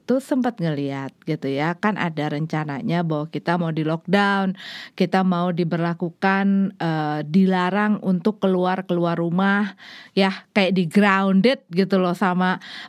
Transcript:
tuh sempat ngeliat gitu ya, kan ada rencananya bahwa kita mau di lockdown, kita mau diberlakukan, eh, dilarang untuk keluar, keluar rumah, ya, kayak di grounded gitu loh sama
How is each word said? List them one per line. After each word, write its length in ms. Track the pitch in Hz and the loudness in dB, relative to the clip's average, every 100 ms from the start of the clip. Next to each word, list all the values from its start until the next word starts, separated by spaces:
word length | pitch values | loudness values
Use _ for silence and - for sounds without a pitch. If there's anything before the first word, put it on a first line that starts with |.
tuh 160 | - 262 | -2 -2
sempat 400 | - 269 240 240 | 0 -2 -2 -2
ngeliat 480 | 165 143 139 139 135 _ | -4 -2 -4 -6 -10 _
gitu 240 | - 156 135 | -8 -6 -4
ya, 240 | 139 160 | -2 -2
kan 220 | 175 208 185 | 0 -2 0
ada 340 | 170 156 147 | -4 -4 -4
rencananya 720 | 147 156 156 151 135 - 170 | -4 -4 -4 -4 -6 -2 -2
bahwa 300 | 165 151 151 | -2 -4 -4
kita 240 | 147 - 175 | -8 -4 -2
mau 160 | 165 | -2
di 100 | 160 | -2
lockdown, 720 | 156 165 - 202 202 196 190 190 - - - | -2 -4 0 2 2 2 -2 -4 -12 -16 -14
kita 320 | - 180 190 185 | -2 0 2 2
mau 240 | 175 180 | 0 0
diberlakukan, 1300 | 170 170 170 170 170 175 - 190 196 196 196 196 - | -2 -2 0 -2 -4 -6 -2 0 2 2 2 0 -2
eh, 420 | 170 156 151 151 151 | -2 -2 -2 -4 0
dilarang 720 | 185 190 185 180 202 214 202 | 4 4 2 0 0 0 0
untuk 340 | 185 180 214 208 | 0 0 0 0
keluar, 480 | 190 185 180 185 180 | 0 2 0 -2 -2
keluar 320 | 175 170 170 | 0 0 0
rumah, 560 | 170 175 196 202 202 - - - - | -2 0 2 2 -2 -8 -20 -20 -6
ya, 340 | 190 190 190 - | 0 0 0 -4
kayak 220 | 208 185 190 | 0 2 2
di 80 | 165 | 2
grounded 800 | 202 202 190 196 190 226 269 - | 4 4 4 4 4 4 0 -4
gitu 260 | 170 190 190 | -2 0 2
loh 160 | 180 | 0
sama 480 | 180 190 180 185 180 - - | 2 0 2 0 -2 -6 -18